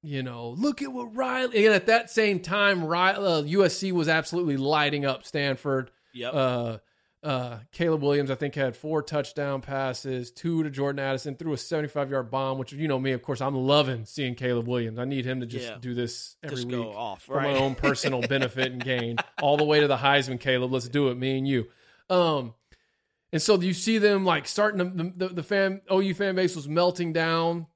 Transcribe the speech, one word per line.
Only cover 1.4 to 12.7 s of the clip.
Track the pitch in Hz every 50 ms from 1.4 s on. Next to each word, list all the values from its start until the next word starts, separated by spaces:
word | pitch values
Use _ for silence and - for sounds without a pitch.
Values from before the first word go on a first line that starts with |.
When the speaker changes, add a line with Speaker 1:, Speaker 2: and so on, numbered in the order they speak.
| 254 247 247 214 208
Speaker 1:
and | 220 214
at | 190 -
that | 220 220 233 233 -
same | - 226 220 208 202 180
time, | 180 160 180 208 202 202 196 180 165
Ri-, | 156 170 175
uh, | 180 185 196 202 202 190 170 156 147
U | 147 165 196 190
S | 170 - -
C | 196 190 180
was | 175 160 151
absolutely | 160 160 151 - - 175 180 160 139 135
lighting | 135 139 156 151 147 147 143 147 143
up | 139 131 123 -
Stanford. | - - 156 143 139 135 - - 147 135 131 127 - _ _ _ _ _
Speaker 2:
Yep. | 123 120 120 135
Speaker 1:
Uh, | 147 135 127 123 123 120 113 113 107 _ _ _ _ _ _ _ _ -
uh, | 156 135 127 123 123 120 110 113 _
Caleb | _ - 170 170 160 156 139
Williams, | 143 143 143 143 135
I | 135
think, | - 151 143 -
had | 151 135 127 117
four | - - 151 160 156
touchdown | 147 - 156 151 143 - - - 143 143 139 135
passes, | 131 - 139 135 135 131 127 - - 135 131 127 123 120
two | _ - - 165 170 160
to | 160 151
Jordan | 135 135 139 139 143 139
Addison, | 135 135 135 131 - 151 139 -
threw | 160 165 147
a | 120
seventy-five-yard | - - 170 147 151 139 - 147 143 131 139 135 127 113
bomb, | 123 131 135 135 135 135
which, | 131 -